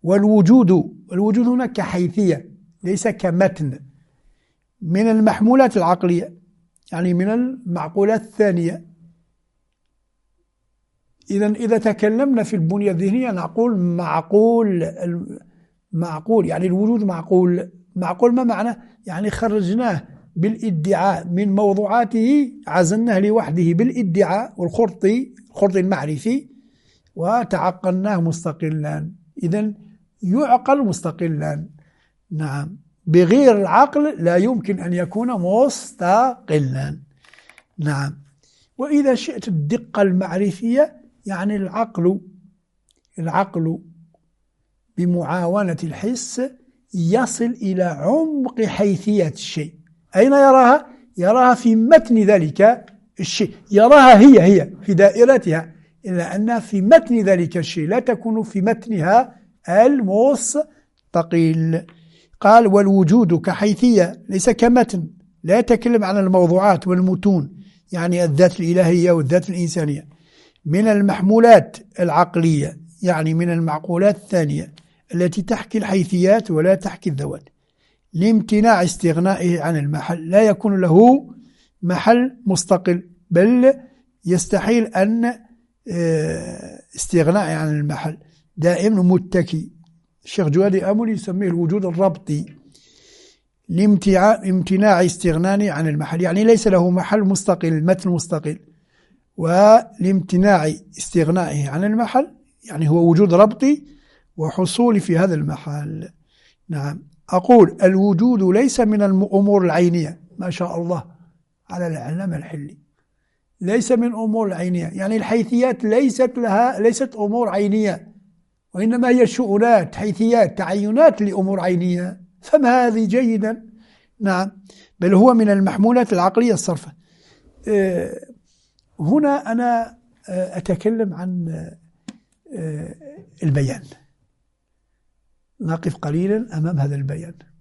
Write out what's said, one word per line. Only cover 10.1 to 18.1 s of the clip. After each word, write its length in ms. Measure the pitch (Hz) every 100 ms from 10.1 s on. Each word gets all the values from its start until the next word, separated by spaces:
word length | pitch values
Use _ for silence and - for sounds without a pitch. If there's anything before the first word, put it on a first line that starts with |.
| _ _ _ _ _ _ _ _ _ _ _ _
إذن 240 | 196 208 214
إذا 220 | 233 226
تكلمنا 680 | 220 208 214 220 277 240
في 120 | 208 208
البنية 360 | 160 202 202
الذهنية 400 | 170 190 233 254
نقول 460 | 190 170 - 240 208
معقول، 1040 | 180 175 165 156 165 202 226 233 220 180
الم-، 560 | 165 175 175 170 190 - _ _ _ _ _
معقول 540 | 165 170 156 160 226 170
يعني 220 | 160 185
الوجود 360 | 185 214 233
معقول. 680 | 208 170 165 185 180 175 - _ _ -
معقول 380 | 175